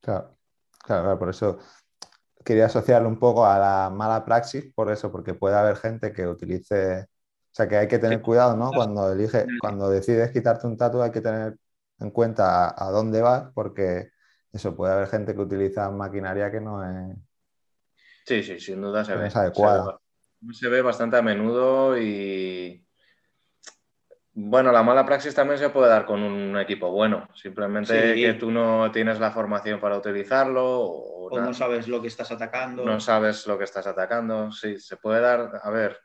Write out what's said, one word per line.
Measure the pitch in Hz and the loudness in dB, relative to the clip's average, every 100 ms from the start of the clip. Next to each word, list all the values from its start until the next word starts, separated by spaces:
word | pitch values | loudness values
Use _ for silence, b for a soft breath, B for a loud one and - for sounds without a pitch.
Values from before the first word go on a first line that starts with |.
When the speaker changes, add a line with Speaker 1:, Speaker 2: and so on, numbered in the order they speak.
Speaker 1:
Claro, | - 98 - _ _ _ _ _ | -2 -4 -6 _ _ _ _ _
claro, | - 98 | -4 -2
claro, | 90 95 | 0 0
por | 90 | -2
eso | 95 104 90 B B _ _ - _ _ _ - | -2 -4 -4 B B _ _ -20 _ _ _ 0
quería | 110 110 | 4 4
asociarlo | 120 110 120 113 | 4 4 4 4
un | 107 | 2
poco | 123 117 110 | 4 6 6
a | 98 | 6
la | 98 98 95 | 4 2 0
mala | 95 110 110 | -2 -2 -2
praxis, | 110 117 117 135 131 | 2 0 2 -10 -10
por | - 110 | -4 -2
eso, | 107 104 | -2 -4
porque | 92 90 | -8 -10
puede | 90 98 101 | -4 0 2
haber | 107 - | 2 0
gente | 113 113 110 | -4 -6 -8
que | 104 90 | -6 -6
utilice, | 85 85 90 - 101 95 92 | -6 -6 -8 -2 -2 0 -4
o | 98 _ _ _ _ | -8 _ _ _ _
sea, | - 107 | -2 2
que | 104 | 2
hay | 107 | 2
que | 120 | 2
tener | 117 113 | 2 0
Speaker 2:
Sí. | |
Speaker 1:
cuidado, | 113 117 123 110 | 2 4 6 4
¿no? | 123 | 0
Speaker 2:
Las | 131 | 0
Speaker 1:
Cuando | 110 104 95 | 0 0 0
elige, | 95 107 123 | 0 0 0
Speaker 2:
Nadie. | 104 - | -2 -4
Speaker 1:
cuando | 107 101 98 | -6 -2 0
decides | 98 95 120 117 | 0 2 2 2
quitarte | 127 117 113 120 | 0 2 0 -2
un | 110 | 0
tatu, | 120 120 | 0 2
hay | 120 | -2
que | 113 | -2
tener | 113 110 110 107 _ _ _ _ | -4 -4 -6 -10 _ _ _ _
en | 107 | -8
cuenta | 110 113 110 95 90 87 | 0 0 2 4 4 2
a, | - 95 | -2 -2
a | |
dónde | 98 110 110 | 0 0 2
vas, | 117 127 131 | 2 2 -2
porque | - 104 - 95 90 - _ _ _ _ | -8 -8 -2 -2 -2 -6 _ _ _ _
eso, | 101 101 85 | -8 -8 -4
puede | 90 | -2
haber | 95 98 | 0 0
gente | 110 104 98 | -4 -4 -4
que | |
utiliza | 98 98 98 98 101 | -4 -2 -2 -2 -6
maquinaria | 101 98 101 95 95 101 | -4 -8 -8 -6 -4 -4
que | 110 | -6
no | 107 101 | -8 -8
es | 95 92 92 95 - _ _ _ _ _ _ _ b b - | -8 -8 -10 -14 -20 _ _ _ _ _ _ _ b b -4
Speaker 3:
Sí, | 117 | -4
sí, | 98 90 | -4 -12
sin | - 95 | -12 -8
duda | 101 104 | -4 -4
se | 104 | -2
Speaker 1:
que | 92 | -4
no | |
Speaker 3:
ve, | 87 | -2
Speaker 1:
es | |
Speaker 3:
se | 104 | 0
Speaker 1:
adecuada. | 95 87 104 101 | 0 4 4 4
Speaker 3:
ve | 92 | 0
ba-, | - _ _ _ _ 113 | -8 _ _ _ _ -20
se | 113 123 | -6 0
ve | 127 | 2
bastante | 127 113 117 120 | 2 0 2 4
a | |
menudo | 113 104 110 120 131 135 135 127 | 4 2 0 2 2 4 2 2
y, | 110 104 98 95 95 92 90 90 _ _ _ _ _ _ _ _ - _ _ _ _ _ _ | 0 -2 -4 -4 -6 -6 -10 -14 _ _ _ _ _ _ _ _ -20 _ _ _ _ _ _
bueno, | - 104 127 131 | -12 0 2 6
la | 120 | 6
mala | 113 131 135 | 6 4 4
praxis | 139 147 135 | 0 -2 0
también | 139 143 | 0 2
se | 143 | 0
puede | 139 127 | 4 6
dar | 110 - | 6 4
con | 104 | -2
un | 104 101 101 101 | -2 -4 -4 -4
equipo | 98 101 90 | -4 -4 -4
bueno, | 95 110 98 - - | 0 0 0 -6 -18
simplemente | 101 92 101 104 104 113 113 113 | -16 -8 -4 -4 0 2 4 4
Speaker 2:
Sí. | |
Speaker 3:
que | 117 110 | 2 0
tú | 113 | -2
no | 117 117 113 110 | 0 2 2 2
tienes | 110 113 110 | 0 0 0
la | 110 | -2
formación | 110 107 104 107 107 | -2 -4 -4 -4 -4
para | 104 101 | -2 -2
utilizarlo | 104 101 98 131 135 127 127 127 | -4 -6 0 0 2 0 0 0
o | 107 80 57 87 92 | -2 -6 -12 -14 -8
Speaker 2:
O | 127 | -6
Speaker 3:
na-, | 120 | -4
Speaker 2:
no | |
sabes | 120 127 120 113 | -4 -4 -4 -4
lo | 120 | -6
que | 113 | -6
estás | 110 120 | -10 -12
atacando. | 113 113 123 131 123 120 | -10 -8 -8 -8 -6 -4
Speaker 3:
no | 107 | -4
sabes | 107 110 107 104 - | 2 2 2 -2 -4
lo | 98 | -4
que | 98 | -4
estás | 98 95 | -6 -6
atacando, | 92 92 120 113 110 107 | -4 -2 -2 -2 -4 -6
sí, | 107 107 98 | -8 -8 -10
se | - 95 | -12 -10
puede | 110 113 | -2 2
dar, | 120 123 113 104 | 4 2 -2 -8
a | 104 | -4
ver | 110 107 - | -2 -2 -4